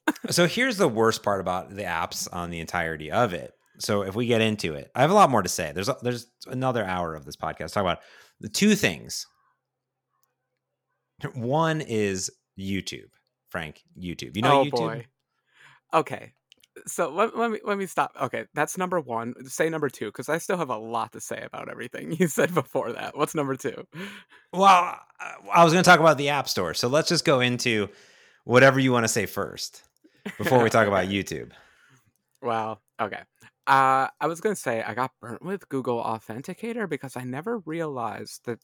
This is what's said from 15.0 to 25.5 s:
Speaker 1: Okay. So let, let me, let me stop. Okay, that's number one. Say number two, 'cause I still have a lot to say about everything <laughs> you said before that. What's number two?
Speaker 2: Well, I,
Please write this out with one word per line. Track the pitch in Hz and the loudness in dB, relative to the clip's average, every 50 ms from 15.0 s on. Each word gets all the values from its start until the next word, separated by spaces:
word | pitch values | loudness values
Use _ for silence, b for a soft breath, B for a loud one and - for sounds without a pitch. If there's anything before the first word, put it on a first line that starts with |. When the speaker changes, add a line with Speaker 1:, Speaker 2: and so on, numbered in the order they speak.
| 117 - _ _ _ _ _ b b b b b b b b b b _ - | -12 -16 _ _ _ _ _ b b b b b b b b b b _ 0
Speaker 1:
Okay. | 160 143 - 127 - 113 113 _ _ _ _ _ _ _ _ - - - | 0 0 -2 -6 -12 -14 -16 _ _ _ _ _ _ _ _ -20 -18 -16
So | - - - 175 139 | -8 -4 -2 -2 -2
let, | 147 185 220 226 - | 0 0 -2 0 0
let | 226 233 233 | -2 -2 -2
me, | 214 - - | -4 -4 -4
let | 214 202 | -4 -4
me | 196 196 | -4 -4
stop. | 170 - 151 139 - - - | -4 -2 -2 -2 -2 -4 -6
Okay, | 139 120 - 113 110 - - | -6 -4 -4 -6 -8 -6 -4
that's | 151 151 - - 185 | -4 -4 -4 -4 -4
number | 185 180 185 175 | -4 -2 -2 -4
one. | 139 123 117 113 117 120 123 - 131 | -4 -4 -4 -6 -6 -6 -10 -12 -14
Say | 131 - - 160 165 | -8 -4 -2 -2 -2
number | 160 156 143 127 | -2 -2 -4 -4
two, | - - 117 104 | -4 -6 -10 -10
'cause | - - 127 - | -10 -8 -6 -4
I | 156 165 | -4 -4
still | - - 196 | -4 -4 -4
have | 180 160 127 | -4 -4 -4
a | 120 110 | -6 -8
lot | 110 113 117 113 107 110 | -8 -6 -6 -6 -6 -6
to | - 113 | -10 -12
say | - - 110 - | -12 -10 -10 -10
about | 113 - - - - - | -10 -12 -12 -12 -12 -12
everything | - - 117 123 - 127 143 160 | -12 -12 -12 -12 -12 -12 -10 -6
<laughs> | 165 170 | -2 0
you | 185 156 | 0 0
said | - - 147 - 180 | 0 0 0 0 0
before | 160 - - - 139 - 117 | -2 -2 -2 -2 -4 -4 -4
that. | 117 - 107 104 - | -6 -8 -8 -8 -4
What's | 135 151 - - | -4 -4 -2 -2
number | 156 143 135 135 | -2 -4 -4 -4
two? | 131 - 127 - - - _ - 160 196 202 B B B B B B B B | -6 -6 -8 -8 -10 -14 _ -16 -14 -14 -14 B B B B B B B B
Speaker 2:
Well, | - 180 196 196 190 180 180 175 - - - _ _ - | 0 4 8 8 8 8 6 2 -4 -10 -14 _ _ -16
I, | - - - - 185 196 | -16 -16 -16 -16 -6 2